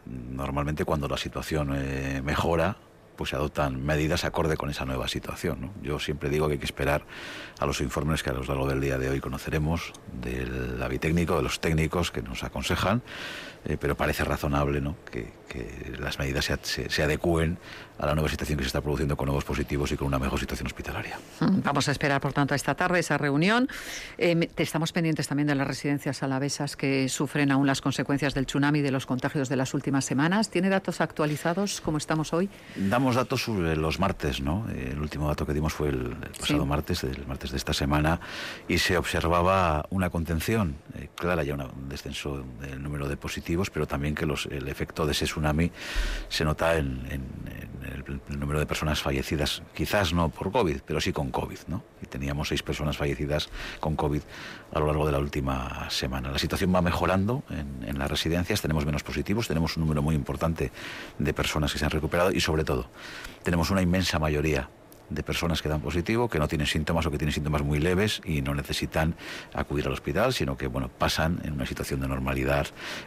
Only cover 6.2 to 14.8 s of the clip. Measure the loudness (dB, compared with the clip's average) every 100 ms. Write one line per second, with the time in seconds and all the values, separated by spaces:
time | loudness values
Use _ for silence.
6.2 | 0 2 2 0 -2 -2 0 0 -2 -14
7.2 | -12 -12 -12 -4 -2 0 -2 0 0 0
8.2 | 0 -2 -2 0 0 2 2 0 0 0
9.2 | -2 -6 -2 0 2 0 -4 -12 -12 -8
10.2 | -6 -4 -4 -4 -4 -2 -2 0 2 4
11.2 | 4 2 2 0 2 4 4 2 0 -2
12.2 | -6 -6 -6 -4 -2 2 2 2 -2 -10
13.2 | -10 -10 -12 -8 -4 0 0 2 0 0
14.2 | 0 0 2 2 2 2